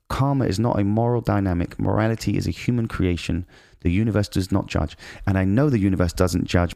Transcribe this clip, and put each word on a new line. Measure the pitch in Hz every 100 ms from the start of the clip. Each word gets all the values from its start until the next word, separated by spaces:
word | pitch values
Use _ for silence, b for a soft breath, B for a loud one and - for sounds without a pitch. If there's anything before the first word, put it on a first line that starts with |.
| -
"Karma | - 135 139 -
is | 95
not | 120 -
a |
moral | 101 107 120 120
dynamic. | 113 101 98 87 - -
Morality | 101 104 110 113 101 98
is | 95
a |
human | - - 120 113
creation. | - 92 85 - 85 87 b b b
The | 87
universe | 90 113 104 101
does | 98 92
not | 101 -
judge." | 87 80 - B B -
And | 95
I | 95
know | 107 151
the | 117
universe | 98 87 87
doesn't | - 92 90 -
judge. | 87 87